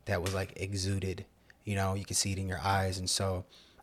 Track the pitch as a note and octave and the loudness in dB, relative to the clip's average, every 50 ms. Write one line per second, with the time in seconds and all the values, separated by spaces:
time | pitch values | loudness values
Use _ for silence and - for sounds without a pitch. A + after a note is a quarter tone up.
0 | - - G2 F#2 E2+ F#2+ F#2+ F#2+ F#2+ F#2+ - - F#2 G2 G2+ G2 F#2 G2 G2 G2 | -4 -2 0 0 0 0 0 0 -2 -4 -4 -6 -4 -2 -2 0 0 0 0 0
1 | F#2 F#2+ F#2 - G2+ - - - - - - - - G#2 G2+ G2 F#2+ F#2+ F#2+ G2+ | 0 -2 -4 -4 -8 -14 -16 -20 -20 -20 -20 -12 -4 -2 0 2 2 2 0 0
2 | F#2+ - - - - G2+ F#2+ F#2+ F#2+ F#2+ F#2 E2+ - G2 G2 G2 F#2+ F#2+ F#2 F#2+ | -2 -2 0 0 0 0 0 -2 -2 -2 -2 0 2 4 4 4 4 2 0 -2
3 | F#2 F2+ - - G2+ F#2+ F#2 F2+ F2+ - - - - - - - | -2 0 0 2 2 0 0 -2 -4 -8 -14 -20 -20 -20 -20 -14